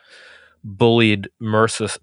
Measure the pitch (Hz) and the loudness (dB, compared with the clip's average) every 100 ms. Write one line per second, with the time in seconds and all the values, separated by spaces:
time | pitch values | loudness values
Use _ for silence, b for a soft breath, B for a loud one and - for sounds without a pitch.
0 | B B B B B B 110 98 120 117 | B B B B B B -12 0 2 4
1 | 110 101 98 - 110 107 110 - 107 - | 2 0 -4 -10 -2 0 0 0 -8 -8